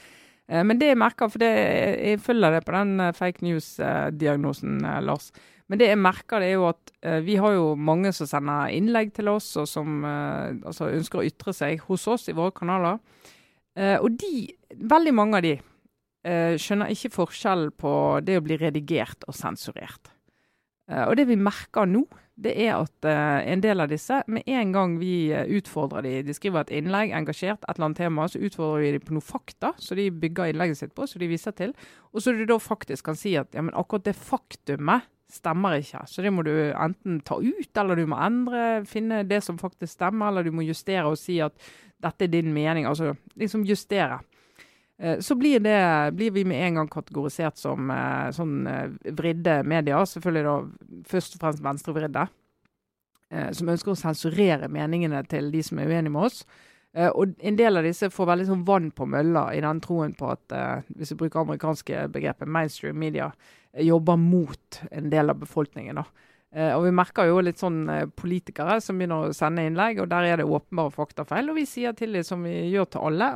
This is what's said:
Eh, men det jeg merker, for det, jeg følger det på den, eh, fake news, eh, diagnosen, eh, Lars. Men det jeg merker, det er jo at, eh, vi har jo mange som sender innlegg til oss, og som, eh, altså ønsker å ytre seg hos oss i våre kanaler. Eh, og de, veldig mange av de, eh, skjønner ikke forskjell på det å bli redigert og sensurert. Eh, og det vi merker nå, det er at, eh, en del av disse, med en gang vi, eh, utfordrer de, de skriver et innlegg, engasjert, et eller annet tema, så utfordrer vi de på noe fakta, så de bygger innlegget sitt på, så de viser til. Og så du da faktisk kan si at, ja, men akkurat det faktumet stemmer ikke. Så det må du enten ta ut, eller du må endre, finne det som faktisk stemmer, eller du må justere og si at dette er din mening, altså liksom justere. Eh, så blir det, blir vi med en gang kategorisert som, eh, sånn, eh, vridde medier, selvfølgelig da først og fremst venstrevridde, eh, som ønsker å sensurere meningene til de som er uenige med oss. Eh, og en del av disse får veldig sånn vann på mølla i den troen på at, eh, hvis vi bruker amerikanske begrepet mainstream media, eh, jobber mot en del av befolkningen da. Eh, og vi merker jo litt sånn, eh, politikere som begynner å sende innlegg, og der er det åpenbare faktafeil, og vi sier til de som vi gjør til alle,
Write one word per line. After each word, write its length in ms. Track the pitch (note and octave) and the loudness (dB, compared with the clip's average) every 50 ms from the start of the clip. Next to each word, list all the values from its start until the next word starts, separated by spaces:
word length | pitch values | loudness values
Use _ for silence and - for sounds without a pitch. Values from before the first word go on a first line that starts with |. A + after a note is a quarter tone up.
| - - - - - _ _ _ _ - | -20 -20 -20 -20 -20 _ _ _ _ -2
Eh, 140 | D#3+ E3+ | 0 2
men 160 | F3+ G#3+ A3+ A#3+ | 4 4 4 4
det 80 | D4+ D4 C4 | 6 6 6
jeg 20 | |
merker, 320 | A3+ G#3+ A3+ - - A#3+ G#3+ | 6 4 2 2 0 -2 -2
for 80 | - A3 | 2 2
det, 140 | A#3 A3+ A3 G#3+ G#3 - - - - G3+ - - | 2 4 4 4 2 2 2 2 2 2 0 0
jeg 200 | - G3+ G#3+ G#3 | 0 0 0 0
følger 320 | - - A#3+ A#3 F#3+ D#3 | 0 0 4 4 6 6
det 120 | D#3+ E3 - | 4 2 0
på 80 | - | 0
den, 260 | F3 F#3+ G3+ G3+ G3 F#3+ | 0 0 2 2 2 2
eh, 120 | F#3 F3 | 2 0
fake 300 | E3 - F3+ F3+ F3 - | 0 0 -2 -2 -2 -2
news, 360 | F3 F3 E3 D#3+ - - - - | -2 0 0 -2 -4 -6 -6 -4
eh, 300 | D#3 - - C#3+ D3 D3 | -2 0 0 0 0 -2
diagnosen, 720 | D#3 D3 D#3 D3 C#3+ C#3+ C#3+ C#3+ C#3+ - C3 C3+ C#3 C3+ | -2 0 2 2 2 2 0 -2 -2 -4 -4 -4 -2 -2
eh, 180 | C#3+ D3 C#3+ C#3 | -2 -2 -2 -2
Lars. 280 | - C#3+ D3 D3 - - - - - - _ _ _ - | -2 -2 -2 -4 -6 -12 -20 -20 -20 -20 _ _ _ -4
Men 100 | G3+ G#3 | 4 4
det 100 | A#3+ G3+ | 6 6
jeg 100 | G#3+ G#3 | 6 6
merker, 400 | F#3+ F#3 - - - - A#3 G#3 | 6 4 4 2 -4 -2 0 0
det 80 | F#3 F#3 | 2 2
er 60 | F#3+ | 2
jo 140 | F#3+ F3+ E3+ | 4 4 2
at, 240 | E3 - _ - _ _ | 2 -2 _ -20 _ _
eh, 180 | - E3 E3 D#3+ | -4 -2 0 0
vi 140 | D#3+ F#3+ G#3 | 2 2 2
har 160 | F#3+ G#3 G#3+ | 4 4 4
jo 220 | G3+ F3+ E3 D#3 D3+ | 4 4 4 4 2
mange 380 | C#3+ D3+ D#3 D#3+ F3 F#3+ G3 F3+ | 2 2 2 4 4 2 0 0
som 120 | - D#3 | -2 -4
sender 440 | C#3+ - D3 C#3+ D3 D3 D3 C#3+ - | -2 -2 -2 0 0 0 0 0 0
innlegg 400 | - E3 G3+ A3+ A#3 A3+ A3 G#3 | 0 0 2 2 2 2 0 0
til 160 | - - G#3 G#3 | -2 -2 0 0
oss, 260 | G#3 G#3+ - - - | 0 0 -2 -4 -4
og 100 | D#3+ D3+ - | -4 -4 -2
som, 340 | - D#3+ D3 D#3 D3+ D3 D3 | -4 -4 -4 -2 -2 -2 -2
eh, 500 | D3 D3 D3 D3 C#3+ C#3 C#3+ C3+ C3 B2+ - - | -2 -2 -2 -4 -4 -4 -4 -4 -6 -6 -8 -8
altså 240 | - E3 - D#3 D3 - | -12 -8 -4 -4 -2 0
ønsker 240 | D#3+ D#3+ - - - | -2 -2 -2 -2 -2
å 60 | G2 D#3+ | -2 -2
ytre 240 | - - - G3+ | -4 -4 -8 -8
seg 280 | F3+ - D3 C#3+ D#3+ D#3 | -4 -4 -2 -2 -2 -4
hos 260 | - - F#3+ F3+ - | -2 -4 -4 -2 0
oss 220 | G#3+ A#3+ A#3+ - - | 0 -2 -2 -2 -6
i 40 | |
våre 200 | D#3+ D#3+ E3+ F#3+ - | -4 -2 -2 -2 -2
kanaler. 460 | - F3 F3 F#3 F#3 F3 E3+ G3+ A3 - _ _ _ - - - _ _ _ _ _ _ _ _ | -4 -4 -2 0 2 2 0 0 -2 -6 _ _ _ -20 -20 -20 _ _ _ _ _ _ _ _
Eh, 220 | F#3 G3 G3 G3 - | -2 2 2 2 4
og 180 | - A#3+ A3+ | 2 2 0
de, 380 | B3+ G#4 G4 D#4 A#3+ G3 - - _ _ _ | -2 -4 -4 -4 -4 -6 -8 -12 _ _ _
veldig 400 | - - G#3 A3+ D4 E4 E4+ D#4+ | -14 -10 2 4 4 6 6 6
mange 220 | B3+ A3 G#3 A3 G#3+ | 4 4 4 4 4
av 60 | F#3+ | 4
de, 180 | E3+ E3 C#3+ B2+ - _ _ _ _ _ _ _ _ _ _ _ - | 4 2 0 -2 -6 _ _ _ _ _ _ _ _ _ _ _ -6
eh, 300 | F3 F3 E3+ E3 E3+ E3+ | -2 0 2 2 2 0
skjønner 340 | D3+ - - G3+ G3+ G#3+ - | 0 0 0 0 0 0 -2
ikke 200 | G#3+ - - A#3+ | -4 -4 -6 -4
forskjell 600 | - - F3 - - - - G3+ F#3+ F3 D#3 D3+ | -2 0 -2 -2 -2 -2 0 0 2 2 0 -2
på 520 | - - - D3 C#3+ C#3+ D3 D3 C#3+ D3 D3+ | -4 -2 -2 0 2 2 4 2 2 2 2
det 140 | F#3 F#3+ F3 | 2 2 2
å 60 | D3+ | 2
bli 120 | D3+ D#3+ | 0 0
redigert 680 | D3+ D#3+ E3 D3 D#3 D3 D3+ E3 C3 A2 - - - - - | 0 0 0 0 -2 -2 0 0 0 0 -2 -6 -14 -14 -14
og 60 | - | -12
sensurert. 760 | - - F2 F#2 - - A2+ - - F2 - - - - - _ _ _ _ _ _ _ _ _ _ _ _ _ _ _ - | -8 -6 -6 -6 -6 -10 -12 -12 -12 -14 -16 -18 -20 -20 -20 _ _ _ _ _ _ _ _ _ _ _ _ _ _ _ -6
Eh, 160 | D3+ C3 A#2+ - | -2 0 2 4
og 80 | A3+ | 4
det 100 | B3+ C#4+ | 4 6
vi 80 | B3 A#3 | 4 4
merker 500 | G3 G3 G#3 - - - - - A#3 G3+ | 4 4 2 0 -2 -10 -4 0 0 2
nå, 180 | F3+ F#3 A#3 D#4+ - - - _ _ _ - | 4 4 2 0 0 -6 -16 _ _ _ -6
det 140 | - - - - | -4 -4 -2 0
er 160 | A3+ A3 - | 0 0 2
at, 280 | - D#3+ - - _ - | 0 -2 -4 -6 _ 0
eh, 480 | D#3 D3+ D3 D3 D3+ C#3+ C3+ - B2+ | 0 2 2 2 2 2 0 0 0
en 80 | F3+ F#3+ | 0 2
del 200 | F#3+ A3 G3 F3+ | 2 2 4 2
av 80 | D#3 C#3+ | 2 0
disse, 340 | D3+ D3 - - C4 C#4 - - | -2 -4 -2 -2 -2 -2 0 -2
med 140 | A3 A3+ - | -4 -4 -2
en 260 | A#3+ C4+ B3+ G#3+ F#3+ | -2 0 0 0 2
gang 260 | F#3 G3 F#3+ F3 E3+ E3 | 2 2 2 2 0 0
vi, 340 | F3+ F#3 F3+ F3 D#3+ D3+ | 0 0 0 2 2 2
eh, 140 | D3+ - C3+ | 0 0 0
utfordrer 560 | - G#3 G3+ - - - D3+ - - - G2 | 0 0 0 -2 -2 -4 -4 -4 -2 -4 -4
de, 200 | C3+ C3 B2+ C3 | -4 -4 -4 -4
de 100 | C#3+ C#3+ D3 | -4 -6 -8
skriver 260 | - - G3 F3 D#3 | -4 -4 -2 -2 -2
et 100 | D3 - A#2+ D3 | -2 -2 -4 -4
innlegg, 280 | D3+ F3+ G3 G3+ A3 G#3 | -2 0 0 0 0 -2
engasjert, 500 | - D#3+ D#3 D3 D#3 - F#3 F#3+ G#3+ - - - | -2 -4 -4 -4 -6 -4 -4 -4 -4 -6 -6 -8
et 80 | F3 | -4
eller 100 | - D#3 | -2 -2
annet 100 | D#3 D#3 | -2 -2
tema, 300 | - F3 E3+ D#3+ D3+ D#3+ F#3 | -2 -2 -2 0 0 -2 -2
så 100 | - - | -2 -4
utfordrer 400 | G3+ G3 - - D#3+ D#3 D#3 D3+ | -6 -6 -4 -4 -4 -2 0 0
vi 100 | D3+ C#3+ | 0 0
de 60 | C#3+ C#3+ | 0 -2
på 120 | - - | -4 -4
noe 80 | D#3+ D3+ | -6 -6
fakta, 500 | - - - C4 - - - _ - C4+ - - | -4 -6 -10 -10 -10 -12 -10 _ -4 -4 -4 -6
så 180 | - - F#3 | -10 -6 -4
de 140 | F#3+ G3+ G3 | -2 -2 -2
bygger 420 | E3+ D#3+ E3 D#3+ E3+ F#3 F3+ D#3+ | -2 -2 -4 -4 -2 -2 -2 -2
innlegget 240 | D#3 D#3 F3+ E3+ D3 | 0 0 0 -2 -2
sitt 180 | - C#3+ - - | -4 -8 -10 -8
på, 120 | - C#4 C4+ | -8 -8 -8
så 100 | - F3+ | -6 -6
de 80 | F3+ E3 | -4 -4
viser 240 | E3+ D#3+ - - - | -4 -4 -4 -8 -6
til. 160 | - F3+ A#3 D4 - - - - - _ _ - | -6 -6 -6 -6 -10 -18 -20 -20 -20 _ _ -8
Og 60 | A3 | 0
så 100 | F#3+ B3+ A#3 | 0 0 2
du 80 | G#3+ A3 | 2 2
da 140 | G#3+ A#3 A3 | 2 2 2
faktisk 460 | - - G#3+ - - - - - - | 0 -4 -6 -6 -6 -10 -10 -8 -6
kan 100 | D#3+ D#3 | -8 -8
si 200 | - - G3+ F3 | -4 -2 0 0
at, 120 | C#3+ C3+ - - | 0 0 -2 -4
ja, 80 | C#3 | -4
men 120 | D#3+ E3 - | -4 -2 -2
akkurat 280 | - F3+ - G#3+ G3+ - | -4 -4 -2 -4 -2 -2
det 100 | G#3 G3 | -2 -4
faktumet 840 | - - - C4+ - - _ - - _ - C#3+ C#3+ D3 D#3+ G#3 B3 - _ _ _ _ _ | -4 -4 -4 -4 -4 -4 _ -20 -12 _ -6 -6 -2 0 2 2 2 0 _ _ _ _ _
stemmer 480 | - - - E3+ D#3+ F3+ G3+ F#3+ D#3 C#3+ | -20 -6 -4 -2 0 0 0 2 0 0
ikke. 260 | C#3+ - - - - | -2 -6 -12 -16 -16
Så 160 | - - - | -12 -8 -4
det 80 | F#3 G#3 | -2 0
må 120 | G3 F3 D#3+ | 0 0 0
du 280 | D3+ D3+ D#3 D3+ D3 - | 0 0 2 0 0 0
enten 460 | - D#3+ E3 F#3+ - _ F#3+ E3+ D3+ - | 0 -2 -2 -2 -4 _ -4 -4 -4 -4
ta 120 | - - | -4 -4
ut, 400 | - G3+ B3+ F#4+ G4+ C#4+ - _ | -2 0 -2 -2 -2 -8 -4 _
eller 200 | A3 G3+ F#3+ F3 | 0 0 2 2
du 100 | E3+ D#3+ | 2 0
må 100 | D#3 C#3+ - | 0 0 0
endre, 640 | D#3 G3+ A#3+ B3 B3 B3 B3 A#3+ A#3 A#3 A3+ G#3+ G3+ | 0 0 2 0 0 0 -2 0 0 0 0 -2 -4
finne 400 | - - G#3+ A3 A3+ A3+ G#3+ G3+ | -6 -6 -4 -2 -2 0 -2 0
det 160 | F#3 G3+ G#3 | 0 0 0
som 160 | G3+ - E3+ E3 | 0 -2 -6 -6
faktisk 380 | - F3+ - _ F3+ D#3+ - | -8 -10 -8 _ -12 -12 -4
stemmer, 320 | - F3+ F#3 G#3+ A3 G#3 G#3 | -2 -2 0 0 0 0 0
eller 160 | G3 F#3 E3+ | 0 0 0
du 60 | E3 | 0
må 100 | D#3+ E3 D#3+ | -2 -2 -2
justere 400 | D#3 D#3+ - - G3+ F#3+ F#3 D#3 | -2 -4 -4 -4 -2 0 0 2
og 100 | D3+ D#3 - | 0 0 -2
si 220 | - - F3+ E3 | -2 -2 0 0
at 120 | D3+ D3 - _ - - - - - - _ _ | 0 -2 -4 _ -20 -20 -20 -20 -20 -20 _ _
dette 220 | - D#3+ - - G3 | -6 -6 -2 0 0
er 40 | E3+ | 2
din 240 | E3 E3+ D#3+ D#3+ | 2 2 2 2
mening, 320 | D3+ D3+ D3+ D#3 E3 D#3+ C#3 | 2 2 2 2 0 0 0
altså 300 | B2+ D3 D#3 D#3+ D3 C#3+ - _ - - | 0 0 0 0 -2 -2 -4 _ -18 -6
liksom 280 | - A3 G3 - A3 G#3 | -6 -4 -2 0 -2 0
justere. 540 | G3 G#3 - - - G#3 G3 D#3+ B2+ B2 - - _ _ _ _ _ _ - - _ _ _ _ _ _ - | 0 0 -2 0 -2 0 0 0 0 -2 -6 -10 _ _ _ _ _ _ -20 -20 _ _ _ _ _ _ -6
Eh, 180 | - E3 D#3 - | -2 -2 -2 -2
så 160 | - - C#4+ | 0 -2 0
blir 220 | B3 C4+ D4+ C#4 A3+ | 2 4 6 6 6
det, 560 | G#3 G#3+ G#3+ G3+ F#3 E3+ D#3+ D3+ D3 D3 D#3+ | 6 6 4 6 6 4 4 4 2 0 0
blir 140 | F3+ A3 A3+ | 0 -2 0
vi 120 | F#3+ G3+ F#3+ | 0 2 0
med 180 | F#3 D#3 B2+ | 2 0 0
en 120 | F3+ F3 E3 | 0 0 0
gang 120 | D#3+ D#3 D3 | 0 -2 -2
kategorisert 680 | - D#3 - - - D3 C#3+ C#3+ - - E3 D#3 - - | -4 -8 -10 -6 -6 -4 -4 -4 -4 -2 -4 -4 -4 -4
som, 320 | - C#3 C3+ C3+ C3 C3+ | -6 -4 -4 -2 -4 -4
eh, 400 | B2+ B2+ B2+ C3 C3 C3 C3+ C3+ | -2 -2 -2 -2 -2 -2 -4 -4
sånn, 360 | C#3 D#3 E3+ D#3 C#3+ C#3 C3 | -4 -4 -4 -2 -2 -2 -2
eh, 460 | C3+ C3 C3 C#3 C3+ - - - A2 | -4 -4 -4 -6 -8 -10 -10 -10 -8
vridde 500 | D3+ D3 D3+ E3+ E3 E3+ E3+ F3 D#3 C#3+ C3+ | -6 -4 -2 -2 -2 0 2 2 2 2 2
medier, 400 | C#3+ D#3+ E3 D3+ D3 C#3 D#3+ G3 | 2 0 2 2 2 2 2 2
selvfølgelig 380 | - - E3+ D#3+ F3+ E3 D#3 D3 | 0 -2 -4 -2 0 0 2 2
da 580 | D3 D3 C3+ C3 - - - - - - - E3 | 0 0 0 -2 -6 -12 -18 -20 -20 -20 -20 -10
først 300 | - - F3+ - - - | -4 -2 -2 -2 -4 -8
og 60 | F3+ | -4
fremst 180 | E3 D#3 D3 D3 | -2 -2 -2 -2
venstrevridde, 680 | D3 C#3 C#3 D3 - E3+ D3 D#3 D#3 D3 C3+ C3+ E3+ F3+ - _ _ _ _ _ _ _ _ _ _ _ _ _ _ _ _ _ _ _ | -4 -4 -4 -4 -6 -6 -4 -4 -4 -2 -2 -4 -4 -4 -6 _ _ _ _ _ _ _ _ _ _ _ _ _ _ _ _ _ _ _
eh, 200 | D#3+ D#3+ C#3+ - | -8 -6 -6 -6
som 160 | - - E3+ E3+ | -6 -4 -2 -2
ønsker 240 | E3+ E3+ - G3+ | -2 0 0 -4
å 60 | F#3+ - | -4 -2
sensurere 720 | - D#3+ D#3 - - D#3+ D#3+ G3 G#3 F3+ D#3 C3+ - - | -2 -4 -4 -2 -4 -2 2 4 4 4 4 2 -2 -6
meningene 500 | D3+ D3 D3+ D#3 E3 F3 E3+ D#3 D3 C#3 - - | -4 -4 -2 -2 0 0 0 0 -2 -4 -4 -4
til 220 | D#3+ D3 C#3+ D3 | -4 -4 -2 -2
de 100 | D#3 D#3+ | -2 -2
som 180 | D3+ - E3 D3 | -2 -2 -4 -4
er 80 | D3 D#3 | -2 0
uenige 220 | E3 E3+ D#3+ D3+ D3 | 0 0 0 0 0
med 140 | D3 G3+ B3+ | 0 0 0
oss. 160 | - - - - - - - - _ _ _ _ _ | -2 -6 -14 -20 -20 -20 -20 -20 _ _ _ _ _
Eh, 140 | E3 F3 E3+ | 2 2 2
og 240 | - - G3 F#3+ - - - | 4 4 2 0 -2 -4 -4
en 120 | G#3 G#3+ A3+ | 0 2 4
del 180 | A#3 A3+ G3 | 6 6 6
av 80 | E3+ D#3+ | 4 2
disse 240 | E3 F3 - G#3 F#3 | 0 0 0 -4 -4
får 180 | - - F#3 F3 | -2 0 2 2
veldig 160 | F3 F3 F#3+ F#3+ | 2 2 2 0
sånn 160 | F#3+ F3+ E3+ | 0 0 2
vann 260 | F#3+ G3 F#3 E3 D3+ - | 4 4 4 2 0 -4
på 120 | - C3 C#3 | -6 -4 -2
mølla 380 | C#3 C#3 D3+ E3 E3+ D3+ C3+ - | 0 2 2 4 4 2 0 0
i 80 | - D3+ | -2 -2
den 220 | D3+ D3+ D#3 D#3+ - | -2 -2 -2 -2 -2
troen 300 | - F3 E3 D#3 D3 E3 | -2 -2 0 0 -2 -4
på 140 | - C#3 B2 | -6 -4 -4
at, 200 | - - _ - | -4 -6 _ -8
eh, 280 | - C3 B2+ B2+ B2+ C3 - - - | -6 -6 -4 -4 -4 -6 -8 -12 -12
hvis 160 | - D#3 - | -12 -10 -10
vi 60 | D#3 D3+ D#3+ | -6 -4 -4
bruker 160 | D#3+ - E3 D#3+ | -2 0 -2 -2
amerikanske 600 | D3+ D3+ C#3+ - D#3+ D#3 - - - C#3 C3 C#3+ D3 | -2 -4 -2 -2 -2 -4 -4 -6 -6 -6 -4 -6 -6
begrepet 360 | D3+ C#3 D3 C#3+ C3+ - C#3 D3+ | -6 -4 -4 -4 -4 -6 -6 -4
mainstream 480 | D#3+ E3 D#3+ D3 - - - D3 D3 D3+ | -2 -2 -2 -2 -4 -8 -8 -8 -6 -4
media, 340 | D#3+ D#3 D3+ D3 C3+ D3+ - _ _ - - _ _ _ - | -4 -4 -4 -4 -6 -6 -10 _ _ -20 -20 _ _ _ -4
eh, 80 | C#3+ D#3 | 0 4
jobber 320 | E3 E3 E3 D#3+ F3+ E3+ | 4 4 6 6 4 4
mot 640 | E3+ E3 E3+ F3+ F3+ D#3+ C3+ C3+ - _ _ - - E3 - | 6 6 6 6 4 2 0 -6 -14 _ _ -18 -16 -16 -12
en 200 | - D3+ D3 D3 | -10 -6 -2 2
del 200 | D3+ D#3 D3 D3+ | 2 4 4 4
av 60 | C#3+ | 2
befolkningen 600 | D3 D3 - - D#3+ D3 - _ C#3 - - D3 | -2 -6 -6 -4 -2 -4 -2 _ -12 -12 -10 -8
da. 100 | D3 D#3+ - _ _ _ _ _ _ _ _ - | -8 -10 -10 _ _ _ _ _ _ _ _ -6
Eh, 180 | D#3 D#3+ D#3+ | -2 0 0
og 120 | A#2+ D#3 F3 | 2 2 4
vi 40 | F3+ F3+ | 4 4
merker 320 | F3+ F3+ - - - F#3+ | 4 2 2 2 4 4
jo 140 | E3 F3 F#3 | 6 6 4
litt 160 | F#3 F3 E3+ - | 4 2 0 -2
sånn, 240 | F#3+ F3+ E3 D#3+ D#3 D#3 | -2 -2 -2 -2 -2 -2
eh, 160 | D#3 D3+ D3+ | -2 -2 -4
politikere 760 | D#3 - - - E3+ F3+ F3+ - - - - D3 E3+ G#3+ A3+ | -4 -6 -8 -6 -4 -4 -4 -6 -8 -8 -4 0 0 0 0
som 160 | - - F#3+ F#3 | 0 -2 -2 -2
begynner 280 | F3+ F3 E3 D#3 D#3 D#3 | -2 -2 0 -2 -2 -2
å 60 | D3 | -2
sende 240 | - D#3 D#3 E3 E3+ D#3+ | 0 0 0 0 0 0
innlegg, 340 | D#3 D#3+ F3 G#3 A#3 A3+ G3 | 0 0 0 0 0 0 -2
og 80 | F#3 E3+ | -2 0
der 160 | F3 F3 F3 | 0 2 2
er 120 | F3 E3+ E3 | 2 2 2
det 80 | D3+ | 2
åpenbare 460 | D3+ D#3 D3 - _ F#3 E3+ D#3 C#3 - | 0 0 -2 -2 _ -4 -2 -2 -2 -2
faktafeil, 560 | - D3+ - - - D3 - D3+ G3+ C4+ D4+ | -4 -6 -6 -6 -10 -8 -4 -4 -2 -2 -2
og 60 | D#4 | -2
vi 100 | D#4 C#4+ | -2 -4
sier 260 | - - A#3+ A#3+ A#3+ A3 | -4 -4 -4 -4 -4 -4
til 180 | - A#3 A3 | -4 -6 -2
de 100 | G#3 F3 E3 | -2 -4 -2
som 180 | - F#3 F3 | -4 -6 -6
vi 280 | F3 E3+ E3+ E3+ E3+ F3 | -4 -4 -4 -4 -2 0
gjør 160 | F#3+ G3+ F3+ - | 0 0 0 0
til 120 | - - | -2 -4
alle, 320 | - D#3 D#3 F3 A#3 C#4 B3+ | -2 0 0 2 0 0 0